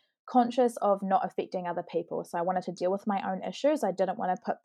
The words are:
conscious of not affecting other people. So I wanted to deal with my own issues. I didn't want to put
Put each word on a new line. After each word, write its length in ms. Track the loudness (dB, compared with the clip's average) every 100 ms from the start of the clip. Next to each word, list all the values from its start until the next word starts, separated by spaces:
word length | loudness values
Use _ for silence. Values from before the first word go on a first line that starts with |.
| _ _ 0
conscious 500 | 2 4 4 2 2
of 260 | 2 2
not 200 | 2 2
affecting 440 | 2 -4 -4 -4 -4
other 160 | -4 -4
people. 360 | -4 -4 -6
So 120 | -4 -4
I 60 |
wanted 220 | -2 -2
to 80 | -4
deal 180 | -2 0
with 160 | 0 -2
my 240 | -2 -2
own 140 | -4
issues. 400 | -6 0 0 2
I 80 | 0
didn't 260 | 0 0 0
want 160 | -2
to 80 | -2
put 120 | -4 -4